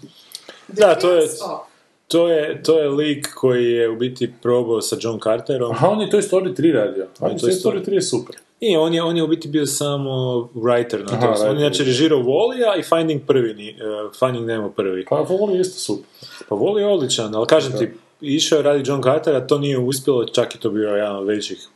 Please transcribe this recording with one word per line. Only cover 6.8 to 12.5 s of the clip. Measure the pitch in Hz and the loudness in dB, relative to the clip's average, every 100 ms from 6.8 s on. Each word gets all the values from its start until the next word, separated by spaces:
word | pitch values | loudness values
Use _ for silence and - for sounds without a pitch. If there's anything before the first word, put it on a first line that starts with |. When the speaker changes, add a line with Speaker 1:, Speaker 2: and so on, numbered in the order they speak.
| 101 95 92 - | 0 -4 -8 -6
Speaker 1:
On | |
je | - | -6
Speaker 3:
On | - | -2
Speaker 1:
Toy | |
Speaker 3:
Toy | - | 0
Story | 185 220 | 0 0
Speaker 1:
Story. | 196 | -2
Speaker 3:
tri | - 190 | 0 -2
je | |
super. | - - - - _ - | 0 -4 -6 -16 _ -4
Speaker 1:
I | 233 160 | 0 2
on | 165 | 2
je, | 165 | 0
on | 165 170 | 0 0
je | |
u | 156 | 0
biti | 160 147 | -2 -2
bio | 151 139 | -2 -2
samo | 139 147 143 135 131 127 123 120 117 | -2 -2 -2 -4 -2 -2 -2 -4 -4
writer | 120 120 120 104 | 0 2 0 -4
na | 101 | -4
Speaker 3:
Aha, | 113 | 0
Speaker 1:
Toy | 117 | 2
Story. | 107 | 2
On | 107 | 2
je | |
Speaker 3:
writer. | 104 | 2
Speaker 1:
inače | 147 139 | 0 2
režirao | 135 123 156 139 | 0 2 4 2
Wall-E-a | 120 151 233 | 2 2 0